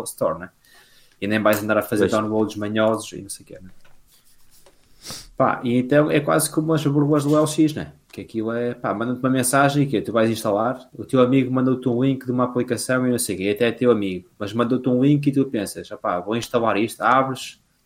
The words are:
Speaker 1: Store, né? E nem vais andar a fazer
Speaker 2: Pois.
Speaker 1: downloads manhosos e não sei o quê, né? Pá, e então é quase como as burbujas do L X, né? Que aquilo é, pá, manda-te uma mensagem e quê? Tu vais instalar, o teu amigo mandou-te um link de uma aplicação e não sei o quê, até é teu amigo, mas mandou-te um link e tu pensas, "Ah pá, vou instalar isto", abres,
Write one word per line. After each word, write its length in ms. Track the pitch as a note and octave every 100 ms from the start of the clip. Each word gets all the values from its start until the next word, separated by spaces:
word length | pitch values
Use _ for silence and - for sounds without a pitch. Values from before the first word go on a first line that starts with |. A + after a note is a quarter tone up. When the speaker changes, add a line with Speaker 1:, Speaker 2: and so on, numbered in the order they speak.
Speaker 1:
Store, 360 | A2+ - A2 F2
né? 100 | F2+ _ _ - _ _ _ _
E 60 | G2
nem 140 | G#2+
vais 220 | G#2+ G#2
andar 140 | G#2+ G#2+
a 40 |
fazer 280 | G#2 G#2+ F#2+
Speaker 2:
Pois. 20 |
Speaker 1:
downloads 440 | A2 G#2+ A2 G#2+ G#2
manhosos 540 | G#2 A2 A2 A2 -
e 80 | G2+
não 80 | G2
sei 140 | -
o 40 | -
quê, 100 | F2+
né? 80 | F#2 - - - _ _ _ _ - - - _ _ - - - - -
Pá, 240 | B2+ G#2
e 140 | B2+ B2
então 340 | B2+ D3 D3+
é 80 | D#3
quase 300 | D3+ D#3+ D3
como 240 | - D#3
as 120 | D#3+ D3
burbujas 380 | C#3 C#3+ D3+
do 140 | C#3+ D3+
L 100 | D#3
X, 260 | D3+ D#3
né? 200 | D3 D2+ - _
Que 100 | -
aquilo 300 | F#2 A2+ A2
é, 240 | A#2 A#2+ A#2+
pá, 180 | A#2+
manda-te 260 | G2+ A#2 B2
uma 100 | C3
mensagem 540 | C3 A#2+ C#3 C#3 C#3+
e 40 | C#3+
quê? 120 | G#2
Tu 120 | -
vais 180 | A2+ A2+
instalar, 580 | A2 A2+ G2+ A2+ C3 -
o 100 | -
teu 160 | A2 C3
amigo 320 | B2 C3+ A#2+
mandou-te 380 | B2+ B2+ B2 B2+
um 140 | A#2+
link 200 | C3+ C3
de 80 | B2+
uma 120 | B2
aplicação 640 | B2 B2 B2 A2+ - B2+ B2+
e 40 |
não 60 | A#2+
sei 160 | -
o 40 | F2+
quê, 100 | F#2+ G#2
até 140 | A#2+
é 20 |
teu 180 | A2+ B2
amigo, 400 | A2 G2 F2+ - _
mas 160 | G#2
mandou-te 340 | A2+ A#2 B2 B2+
um 160 | B2
link 220 | C#3 D3 C#3+
e 60 |
tu 140 | C3+ C3+
pensas, 460 | A#2 F#2+ E2+ F2+
"Ah 60 | G#2
pá, 220 | G#2+ F2+
vou 160 | F#2+ A2+
instalar 420 | A2+ A#2+ A2+ G2
isto", 240 | A2 -
abres, 580 | A2 B2+ C3 B2+ - - _ _